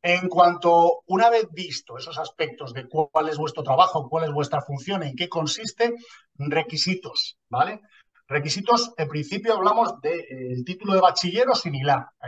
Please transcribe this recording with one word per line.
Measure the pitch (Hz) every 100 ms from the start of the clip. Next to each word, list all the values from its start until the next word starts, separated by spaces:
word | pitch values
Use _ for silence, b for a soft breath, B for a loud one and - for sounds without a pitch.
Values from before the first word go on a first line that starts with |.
En | 175 180 185
cuanto, | 170 160 175 175 170 170 170 _
una | 185 233
vez | 233 214
visto | 160 180 127 - 120
esos | 165 143
aspectos | 165 - 156 - 139
de | 123 120
cuál | 156 151 156 156
es | 147
vuestro | 156 -
trabajo, | 147 135 185 160 127
cuál | 160
es | 160
vuestra | 147 139 147
función, | - 139 151 196
en | 151
qué | 131 175
consiste, | 175 151 - 220 - 233 240 B B B
requisitos, | _ 143 156 - 156 180 185 - - - - _
¿vale? | - - 214 b b b _ _
Requisitos, | 147 147 185 202 233 240 -
en | 151
principio | 151 147 196 226
hablamos | 214 185 214 226 -
de, | 151
eh, | 170 - 131 127 123
el |
título | 123 180 202
de | 190
bachiller | 180 175 180 190 254
o |
similar, | 254 170 139 139 135 - _